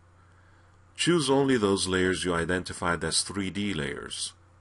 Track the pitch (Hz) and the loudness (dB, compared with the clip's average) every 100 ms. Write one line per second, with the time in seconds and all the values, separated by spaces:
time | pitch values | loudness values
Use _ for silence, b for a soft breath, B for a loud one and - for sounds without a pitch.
0 | _ b b b b b b b _ - | _ b b b b b b b _ -2
1 | - 175 135 135 139 127 101 98 92 92 | 2 2 4 4 4 4 4 2 2 2
2 | 92 87 85 85 82 90 87 95 90 82 | 2 0 0 0 0 -2 -4 -4 -2 0
3 | 80 - - 90 95 90 104 87 69 - | 0 -2 -2 -4 -4 -2 -4 -4 -4 -8
4 | 57 69 - - - _ | -10 -10 -10 -12 -20 _